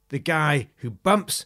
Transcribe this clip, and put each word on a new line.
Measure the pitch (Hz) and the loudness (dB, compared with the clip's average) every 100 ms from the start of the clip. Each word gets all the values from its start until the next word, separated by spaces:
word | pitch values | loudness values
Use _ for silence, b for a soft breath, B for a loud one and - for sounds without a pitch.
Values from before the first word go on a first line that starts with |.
| _ | _
the | 139 | -6
guy | 170 160 151 143 - _ | -2 0 2 0 -2 _
who | 120 | -10
bumps | 98 190 208 - - | -2 2 2 0 -8